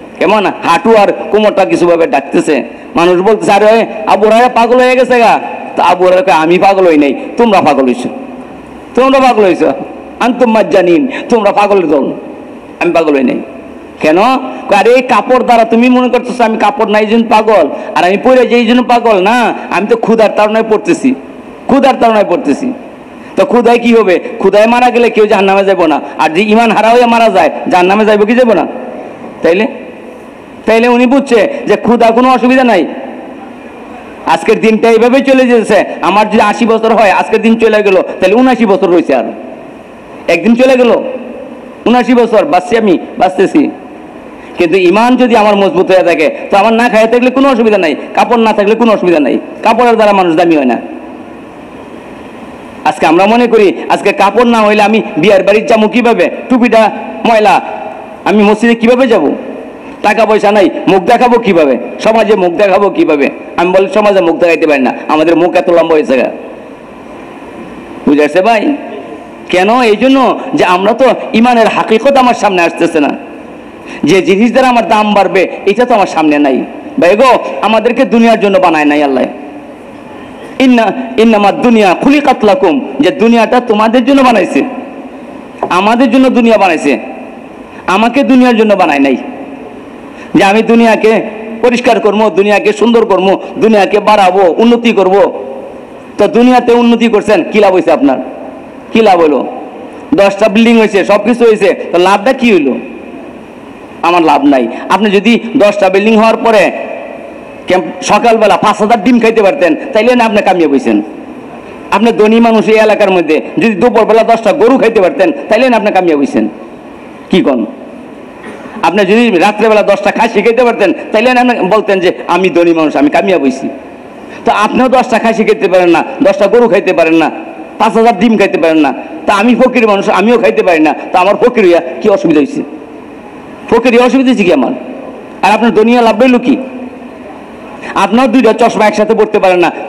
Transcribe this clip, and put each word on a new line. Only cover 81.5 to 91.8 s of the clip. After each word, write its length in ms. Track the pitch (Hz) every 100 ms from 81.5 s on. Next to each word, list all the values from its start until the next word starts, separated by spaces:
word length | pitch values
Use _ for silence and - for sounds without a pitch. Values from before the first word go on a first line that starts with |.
দুনিয়া 440 | 165 240 226 196 165
খুলিকাত 440 | 277 285 285 254 214
লাকুম, 420 | 185 190 151 - -
যে 120 | 175
দুনিয়াটা 480 | 165 226 233 220 -
তোমাদের 460 | - 208 220 247 233
জন্য 160 | 277
বানাইছে, 420 | 254 220 165 143 - - - - - - - - - - -
আমাদের 420 | 175 202 233 262
জন্য 180 | 262 262
দুনিয়া 280 | 220 226 214
বানাইছে, 420 | 190 156 139 113 - - - - - - - - -
আমাকে 360 | 190 226 247
দুনিয়ার 340 | 220 254 247 226
জন্য 160 | 214
বানায় 260 | 196 165 143
নাই। 180 | 139 123 - - - - - - - - - - - 156
যে 80 |
আমি 180 | 196 214
দুনিয়াকে 600 | 208 233 226 202 208 214 - - - -
পরিষ্কার 380 | 247 240